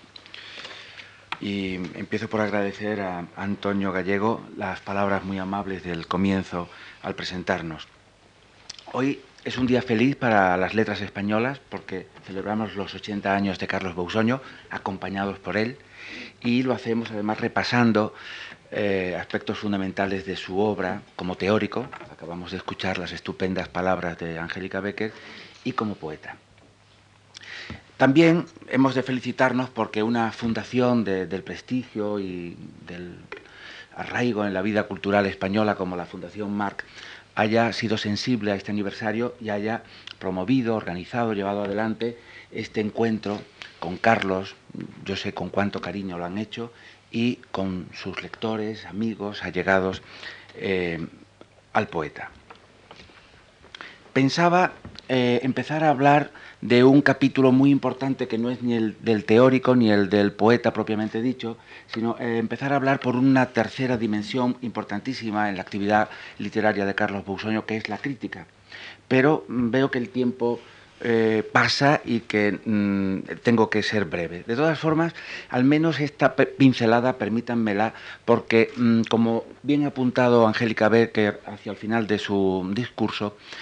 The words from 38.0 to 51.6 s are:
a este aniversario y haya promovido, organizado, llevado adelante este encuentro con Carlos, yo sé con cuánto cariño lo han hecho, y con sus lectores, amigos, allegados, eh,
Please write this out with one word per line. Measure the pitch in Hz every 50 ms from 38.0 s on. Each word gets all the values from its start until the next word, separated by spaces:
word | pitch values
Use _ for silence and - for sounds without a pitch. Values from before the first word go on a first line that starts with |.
| - 107 104 98 - 131 127 110 104 104 101
a |
este | 95 - -
aniversario | 104 104 101 98 - - 117 107 104 113 120 123 - -
y | 113 107
haya | 104 104 101 107 117 120 - - - - - - - -
promovido, | - 95 92 92 92 101 135 135 117 113 113 107
organizado, | - 95 85 87 87 - - 120 120 113 107
llevado | 98 98 98 101 104 104
adelante | 98 98 104 110 110 107 - 113 120 117 - - - - - - - -
este | - 110 - - 113
encuentro | 107 107 - - 113 113 110 104 - 101 104 95 - - - - - - - -
con | - 87 90 85
Carlos, | - 113 113 98 95 95 92 92 98 98 - - _ - - - 90 - - - -
yo | 98 98 -
sé | - 101 -
con | - 95 92
cuánto | - 98 98 101 - 87
cariño | 113 92 90 101 95 95 87 87
lo | 87
han | 87 92 101
hecho, | 107 104 - 120 117 117 - - - - - - _ _
y | - 117 117 123 123 - - -
con | - 98 95 95 92 90 - - -
sus | - - 98 87 -
lectores, | 90 87 - - 117 110 110 107 107 107 110 104 -
amigos, | - 87 101 113 113 104 95 101 104 104 - -
allegados, | 92 85 90 85 92 95 95 92 95 95 - - - - - - - - - - - -
eh, | - - 101 95 92 90 85 82 80 80 - - - - _ _ _ - - _ _